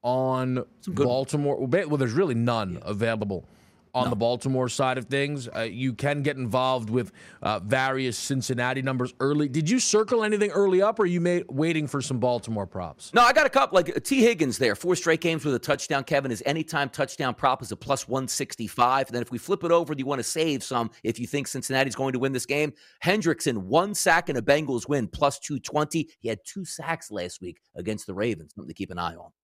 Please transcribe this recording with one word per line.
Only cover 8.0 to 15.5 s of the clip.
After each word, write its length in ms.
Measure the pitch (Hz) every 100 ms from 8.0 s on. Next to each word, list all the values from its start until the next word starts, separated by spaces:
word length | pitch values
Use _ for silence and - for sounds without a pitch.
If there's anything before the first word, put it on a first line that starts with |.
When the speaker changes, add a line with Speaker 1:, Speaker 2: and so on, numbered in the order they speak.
| 131 113
Speaker 1:
Cincinnati 640 | - 135 - 123 123 131
numbers 320 | 131 131 123 -
early. 300 | 135 147 147
Did 180 | 131 156
you 120 | 247
circle 440 | - 208 214 240
anything 280 | 214 208 202
early 280 | 165 202 180
up, 200 | 202 214
or 40 |
are 20 | 190
you 120 | 175
ma-, 220 | 170 175 175
waiting 380 | 131 160 160 147
for 120 | 143
some 200 | 131 131
Baltimore 480 | 123 120 110 110 98
props? 440 | 95 87 69 - -
Speaker 2:
No, 80 |
I 100 | 240
got 140 | 277 285
a 20 |
couple. 260 | 269 269 277
Like, 140 | 262
uh, 100 | -
T 220 | - 269
Higgins 380 | 233 208 143 110
there, 160 | 131 202
four 200 | 175 175
straight 260 | 165 160
games 220 | 170 165
with 120 | 151